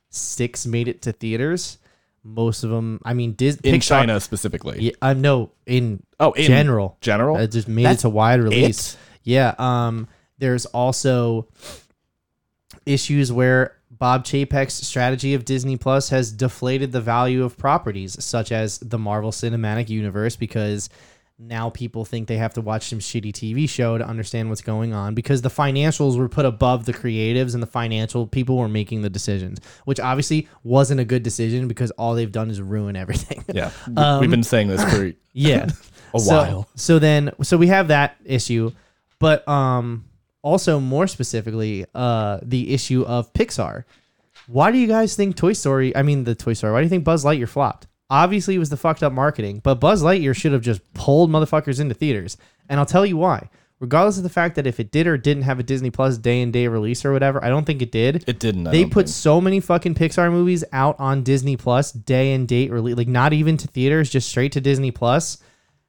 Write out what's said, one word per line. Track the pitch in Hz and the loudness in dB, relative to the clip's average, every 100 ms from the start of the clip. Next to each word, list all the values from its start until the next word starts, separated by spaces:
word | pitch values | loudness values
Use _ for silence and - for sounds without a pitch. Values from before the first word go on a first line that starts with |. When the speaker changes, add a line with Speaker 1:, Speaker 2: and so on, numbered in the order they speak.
| _ | _
Speaker 1:
six | - - - 123 - 120 | -12 -8 -4 -6 -6 -4
made | 117 120 | -2 -2
it | - | -4
to | 120 | -8
theaters. | - 113 113 143 175 - - _ _ _ _ | -6 -6 -4 -2 -4 -8 -14 _ _ _ _
Most | 110 110 117 110 | -12 -2 -2 -2
of | 113 | -4
'em, | 113 113 113 | -4 -4 -6
I | 117 | -4
mean, | 123 120 | -4 -4
Dis-, | 104 135 147 | 0 -2 0
Speaker 2:
In | - | 2
Speaker 1:
Pixar | 123 - | 2 4
Speaker 2:
China | 139 117 104 | 2 2 0
specifically. | - 107 98 - - - | -4 -6 -6 -6 -8 -4
Speaker 1:
Yeah, | 113 - | -4 0
um, | 131 135 | 0 2
no, | 143 131 107 _ - | 2 2 -2 _ -2
in | 127 120 101 - - | 0 0 -4 -10 0
Speaker 2:
Oh, | 156 | 2
in | - 156 | 4 6
Speaker 1:
general. | 131 147 113 98 - | 6 6 2 -2 -2
Speaker 2:
general? | 117 104 131 156 | 0 2 2 0
Speaker 1:
It | 110 | 0
just | 117 107 | -2 -2
made | 110 | 2
Speaker 2:
That's | 127 123 | 4 4
Speaker 1:
it | |
to | 113 | 2
wide | 107 113 123 | 4 4 4
release. | 110 117 135 104 - | 4 4 2 0 -8
Speaker 2:
it? | - - _ | -12 -20 _
Speaker 1:
Yeah. | 113 131 123 - | 0 2 2 0
Um, | 127 123 117 113 113 _ _ _ | 0 0 0 -4 -8 _ _ _
there's | 131 123 - | -2 -2 -2
also | 120 127 131 135 123 117 113 113 _ - - _ _ _ _ _ _ _ _ _ - - | -2 0 0 2 2 2 -2 -6 _ -20 -20 _ _ _ _ _ _ _ _ _ -10 -2
issues | 139 - 143 131 | -2 0 0 0
where | 120 127 127 131 - _ | 2 4 4 2 -4 _
Bob | 117 127 131 | -4 0 0
Chapek's | - 139 139 143 135 | 0 -2 0 0 -2
strategy | - - - 123 131 135 | -6 -6 -2 -2 -2 -2
of | 139 | -2
Disney | 120 131 131 127 | -2 -4 -2 -4
Plus | 135 135 - | 0 0 2
has | 135 117 | 0 -2
deflated | 107 127 - 127 131 135 | -2 -4 -2 -4 -2 -2
the | 123 | -2
value | 113 117 127 127 | -2 0 2 0
of | 127 - | -2 -2
properties | 135 165 120 98 95 107 | 0 0 -2 -8 -10 -10
such | - 117 107 | -6 -4 -2
as | 113 110 - | -2 -4 -6
the | 120 113 | -8 -6
Marvel | 107 107 107 | -4 -4 -4
Cinematic | - 117 117 110 110 110 | -4 -4 -2 -2 -2 -4
Universe | 110 104 101 113 - | -4 -4 -4 -4 -4
because | 110 113 104 104 - - - _ _ _ | -6 -4 -4 -4 -8 -16 -20 _ _ _
now | 117 117 113 | -12 -8 -8
people | - 120 117 | -8 -10 -8
think | 110 117 107 | -8 -8 -4
they | 110 | -4
have | 113 | -4
to | - | -4
watch | 110 110 - | -6 -6 -6
some | 110 | -10
shitty | - 120 104 | -8 -8 -8
T | - 110 | -8 -6
V | 120 156 | -2 -2
show | - 117 113 | 0 -2 -2
to | 117 | -4
understand | 113 107 117 113 | -8 -6 -6 -6
what's | 107 | -6
going | - 110 113 | -4 -4 -4
on | 104 101 | -4 -4
because | 110 - 135 | -4 -2 -2
the | 120 | -2
financials | - 143 135 156 - 143 123 | -2 -2 0 0 2 0 0
were | 127 | 0
put | - | 0
above | 135 107 127 123 | 0 2 2 2
the | 117 | -2
creatives | 110 123 110 110 123 127 | -6 -4 -2 0 0 -2
and | 120 | -4
the | 117 | -6
financial | 120 117 110 113 123 110 | -4 -2 -2 -2 -4 -4
people | 131 123 127 | -2 0 0
were | 113 | 0
making | 107 101 113 | -2 -4 -4
the | 104 | -4
decisions, | 95 - 98 92 101 - - | -4 -4 -4 -6 -10 -18 -10
which | - 139 | -6 -2
obviously | 127 131 139 156 156 _ | -2 -2 0 -2 -4 _
wasn't | 117 131 135 139 | 2 4 4 2
a | |
good | 117 127 | 0 0
decision | 113 - 113 123 127 | -2 -2 -2 -2 -4
because | 110 120 | -4 -4
all | - 117 | -2 -2
they've | 117 113 | -2 -2
done | 110 110 | -4 -4
is | 101 | -6
ruin | 95 107 101 98 | -6 -4 -4 -6
everything. | 92 - - - - | -6 -6 -6 -10 -6
<laughs> | |
Speaker 2:
Yeah. | 180 87 - - 120 | -6 -6 -8 -4 2
Speaker 1:
Um, | 147 139 | 4 4
Speaker 2:
We've | 131 | 4
been | 117 | 2
saying | 113 120 101 | 4 2 2
this | 95 | 0
for | 107 110 95 - | 2 2 0 -6
Speaker 1:
<laughs> | _ | _
yeah. | 131 147 135 - - - - - | 0 2 2 0 -6 -12 -20 -6
Speaker 2:
a | 117 | 0
Speaker 1:
So, | 107 156 | 4 4
Speaker 2:
while. | 92 98 107 - | 4 -2 -8 -4
Speaker 1:
so | - 165 | 2 4
then, | 156 151 147 - | 6 4 0 -4
so | 139 175 | 0 4
we | 175 | 6
have | 196 165 | 4 4
that | 147 143 - | 2 2 -4
issue, | - 127 - 117 113 - _ _ _ _ | -4 -2 0 0 -2 -6 _ _ _ _
but, | 156 151 - | 4 4 2
um, | 143 131 123 120 117 - _ _ _ | 2 2 0 -2 -8 -12 _ _ _
also | 147 190 - 151 | 0 2 2 0
more | 131 139 190 | 0 0 0
specifically, | - 123 113 107 113 110 98 92 | -2 -4 -4 -4 -4 -4 -4 -8
uh, | - 123 117 104 101 | -4 -2 0 -2 -4
the | 120 127 120 | -4 -4 0
issue | 135 - 127 | -2 0 0
of | 120 120 117 | 0 -2 -2
Pixar. | - 240 - 85 50 - _ _ _ _ - - | -2 -2 -2 -6 -8 -16 _ _ _ _ -20 -4
Why | 123 180 | 2 4
do | 254 | 4
you | 226 | 4
guys | 220 220 - | 4 2 0
think | 202 180 | -2 2
Toy | 185 | 0
Story, | 220 143 135 131 | 2 0 2 2
I | - | 2
mean, | 147 143 | 2 2
the | 120 | 0
Toy | 110 - | -2 -2
Story, | 113 107 | -2 0
why | 113 | 2
do | |
you | 165 | 2
think | 185 | 2
Buzz | 147 165 | 2 2
Lightyear | 139 151 117 | 2 0 -2
flopped? | 143 127 - - _ - | -2 -2 -4 -16 _ 0
Obviously, | 135 180 202 190 190 | 2 4 2 0 0
it | |
was | 156 | -2
the | 143 | 0
fucked | 165 156 | -2 0
up | 147 | 0
marketing, | 131 143 - 104 104 | 0 0 -2 -6 -2
but | 139 127 | 0 2
Buzz | 147 208 | 4 4
Lightyear | 156 196 139 | 4 2 2
should | 127 156 | 0 2
have | 135 | 2
just | 117 101 - | 0 -2 -6
pulled | - - 143 170 | -4 2 4 6
motherfuckers | 156 156 156 147 131 | 4 2 0 0 -2
into | 147 | -4
theaters. | 110 151 107 85 - _ _ - | -2 -2 -2 -6 -14 _ _ -4
And | 139 | 0
I'll | 143 | 2
tell | 180 202 | 4 4
you | 165 | 2
why. | 180 123 - _ _ _ | 0 0 -6 _ _ _
Regardless | 123 147 202 196 | 0 4 4 2
of | |
the | 180 | -2
fact | - 170 160 | 0 0 0
that | 135 | -2
if | - | -4
it | 110 | -2
did | 151 170 | 0 2
or | 147 | 2
didn't | 139 143 | 2 0
have | 135 127 | 0 -2
a | |
Disney | 123 135 127 | -2 -2 -2
Plus | 123 131 120 | 0 0 0
day | 113 123 | 0 0
and | 120 | 0
day | 120 120 | 0 0
release | 113 107 127 | 0 -2 -2
or | 139 | 0
whatever, | 135 139 135 | 2 2 0
I | 120 | 0
don't | 143 | 0
think | 151 139 | 0 -2
it | 117 | -2
did. | 113 120 156 - | 0 2 0 -4
Speaker 2:
It | 113 | -2
didn't, | 117 95 82 | -2 -2 2
I | |
Speaker 1:
They | 160 | 2
Speaker 2:
don't | 180 | 4
Speaker 1:
put | 208 185 | 0 -2
Speaker 2:
think. | |
Speaker 1:
so | - 160 160 | -2 2 4
many | 190 190 | 4 0
fucking | 185 175 175 | 0 0 0
Pixar | 160 165 180 175 | 0 0 2 2
movies | 175 175 180 - | 2 2 0 -2
out | 135 139 147 | 0 0 0
on | 135 139 | -2 0
Disney | 127 139 139 127 | 0 0 0 -2
Plus | - 123 143 | 0 0 0
day | 117 - 127 135 | -6 -2 2 2
and | 131 123 | 0 0
date | 120 131 | 0 0
release, | 117 117 120 | -2 -2 -2
like, | 120 | 0
not | 123 143 | 2 2
even | 151 156 156 | 4 2 0
to | - | -2
theaters, | 127 131 156 147 | 0 2 2 2
just | 131 - | 0 -2
straight | 123 139 | 0 0
to | 143 | 0
Disney | 135 135 131 | 0 0 0
Plus, | - 120 143 160 - _ _ _ _ | 0 0 2 0 -10 _ _ _ _